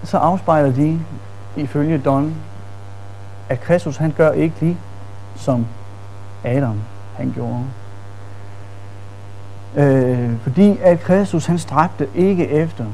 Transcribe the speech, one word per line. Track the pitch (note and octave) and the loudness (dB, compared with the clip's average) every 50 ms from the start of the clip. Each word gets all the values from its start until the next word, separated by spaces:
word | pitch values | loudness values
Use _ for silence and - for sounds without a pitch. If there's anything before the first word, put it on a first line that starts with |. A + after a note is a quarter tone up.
| - | -4
så | - - D#3+ | 0 2 4
afspejler | D3 D#3+ F#3 F#3+ - - D#3+ D#3 C#3+ C#3 | 4 4 4 2 2 4 4 6 6 4
de, | B2 C3 D3 D#3 D#3+ E3 D#3+ - - - - - - - - - - | 4 4 2 2 2 0 -4 -6 -10 -12 -14 -14 -14 -14 -14 -8 -6
ifølge | - D3 C3 - D3 D3 D#3 E3 - | -4 -4 -2 0 0 2 2 2 2
Don, | - D3 C3+ C3+ C#3+ D#3 D#3+ D#3 D#3 - - - - - - - - - - - - - - - - - - - - - | 4 4 4 4 2 0 -2 -6 -10 -12 -12 -14 -14 -14 -14 -14 -14 -14 -14 -14 -14 -14 -14 -14 -14 -14 -14 -14 -6 -6
at | C3+ A#2 | -6 -4
Kristus, | - - E3+ F3 - D#3 C3+ | 2 2 2 2 2 -2 -2
han | - D#3 D#3+ C#3+ | 0 0 0 4
gør | - D#3+ D#3 | 4 4 4
ikke | - D3 D#3 E3 D#3 - | 6 4 2 0 0 0
lige, | D#3 E3 F3 E3+ - - - - - - - - - - - | 0 0 0 -2 -6 -12 -14 -14 -14 -14 -14 -14 -14 -14 -12
som | - - - C3 A#2+ A#2 A2 - - - - - - - - - - - G2+ - - - | -4 0 0 2 2 0 -2 -6 -12 -14 -14 -14 -14 -16 -16 -14 -14 -14 -14 -14 -8 -4
Adam, | A#2+ B2 C#3 C#3 A#2 G#2+ G#2 G#2+ - - - - - - | 0 0 0 0 0 -2 -4 -6 -8 -10 -14 -14 -12 -10
han | G2+ A#2+ B2+ A#2 | -6 -6 -6 -4
gjorde. | A#2+ A#2+ A#2 A#2+ A#2+ B2+ C3+ B2 - - - - - - - - - - G2+ G2+ G2+ G2+ G2+ G2+ G2+ G2+ G2+ G2+ G2+ G2+ G2+ G2+ G2+ G2+ G2+ G2+ - G2+ G2+ - - - G2+ G2+ G2+ G2+ G2+ G2+ | -4 -6 -4 -4 -4 -6 -8 -10 -12 -14 -14 -14 -14 -14 -14 -14 -14 -14 -14 -14 -14 -14 -14 -14 -14 -14 -14 -14 -14 -14 -14 -14 -14 -14 -14 -16 -16 -16 -14 -14 -14 -14 -14 -14 -14 -14 -6 2
Øh, | C#3 C#3+ C#3 C3+ C3+ B2+ B2+ B2+ B2 A#2+ A#2+ A#2 A2+ | 4 6 6 6 6 4 4 2 2 2 0 -2 -2
fordi | - C#3 B2+ E3+ G3+ G#3 G3 - | -2 0 4 6 6 6 6 6
at | - F3+ F3 E3 | 6 6 6 6
Kristus, | - - F3+ G3 G3+ F#3+ - D#3+ - | 4 4 4 4 4 2 0 0 2
han | - F3 E3 | 2 0 0
stræbte | - - C3+ D3 D#3+ - - - D3 C#3 - | 0 0 2 2 2 2 2 -2 -4 -2 2
ikke | - F#3 G3 G3+ F3 D#3 - | 4 4 4 4 4 2 2
efter | C#3+ D3+ E3 D#3+ - - A2+ G#2 | 4 2 2 2 -2 -4 -6 -6